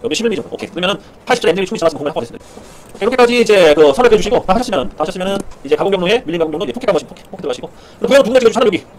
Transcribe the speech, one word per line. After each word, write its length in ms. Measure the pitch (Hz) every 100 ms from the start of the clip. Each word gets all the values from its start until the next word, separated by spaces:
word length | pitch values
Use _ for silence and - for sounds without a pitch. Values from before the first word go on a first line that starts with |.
여기 100 | -
십일 160 | 151 226
밀리미터 120 | -
정도. 120 | -
오케이. 140 | - -
그러면은 340 | 165 180 208 - -
팔십 160 | - 247
점 80 | 202
엔딩이 160 | 175 185
충분히 120 | 220
지났으면 200 | 165 151
공간이 120 | 143
확보됐습니다. 340 | 160 - - - - - - - -
이렇게까지 400 | 202 247 240 240
이제 340 | 208 208 165
그 180 | 147 151
선을 160 | 139 240
그려주시고 340 | - - 247
다 100 | -
하셨으면은, 340 | 196 247 190 110
다 60 | -
하셨으면은 400 | 156 185 185 196 - -
이제 120 | 139 147
가공 160 | 175
경로에 300 | 190 175 233 247
밀린 140 | 170
가공 120 | 160
경로 120 | 151
이제 80 | 202
포켓 120 | - -
가고 120 | 170
포켓, 260 | - - -
포켓 120 | 196
들어가시고. 280 | 156 127 240 - - -
그리고 80 | 202
도형 140 | 277
두 80 | 220
군데 100 | 254
찍어주시고 200 | 226 220
하나는 140 | 220
여기 100 | 170 -